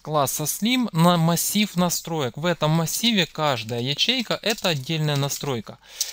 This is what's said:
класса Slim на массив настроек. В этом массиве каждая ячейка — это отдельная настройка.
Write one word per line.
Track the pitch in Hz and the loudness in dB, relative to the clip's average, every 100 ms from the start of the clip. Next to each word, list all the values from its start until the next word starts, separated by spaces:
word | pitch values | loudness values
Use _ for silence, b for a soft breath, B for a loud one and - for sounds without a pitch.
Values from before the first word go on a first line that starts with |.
класса | - 151 131 - | -4 0 0 0
Slim | 151 - 220 254 226 | -4 -2 0 2 2
на | 160 175 175 | 4 6 6
массив | 165 170 - 208 214 175 | 4 2 0 0 0 0
настроек. | 180 - - 160 127 143 | 0 -2 -4 -4 -4 -2
В | 175 | -2
этом | 165 151 | 0 2
массиве | 165 160 - 233 214 160 | 2 0 0 2 2 0
каждая | - 151 123 110 120 | 0 0 0 -2 -4
ячейка — | 123 143 - 254 220 165 | -2 0 0 0 -2 -2
это | 208 226 190 | -2 -2 0
отдельная | 151 131 160 151 | -2 -2 -2 0
настройка. | 143 139 - 143 120 - 117 B B B | 0 -2 -4 -4 -4 -6 -16 B B B